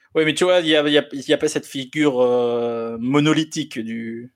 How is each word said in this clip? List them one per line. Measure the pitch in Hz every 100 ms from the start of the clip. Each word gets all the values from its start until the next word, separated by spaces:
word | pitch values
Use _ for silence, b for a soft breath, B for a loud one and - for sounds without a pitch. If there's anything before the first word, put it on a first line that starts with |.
| _ 160
Ouais, |
mais | 156
tu | 151
vois, | 180 180
il | 160
y |
a, | 151
il | 147
y | 147
a, | 139
il | 143 -
y |
a | 147
pas | 151
cette | 147 -
figure, | 139 131 156 147 123
euh, | 123 123 120 120 120 117 117 117
monolithique | 123 143 151 156 160 156 139 -
du, | 113 113 117 117 120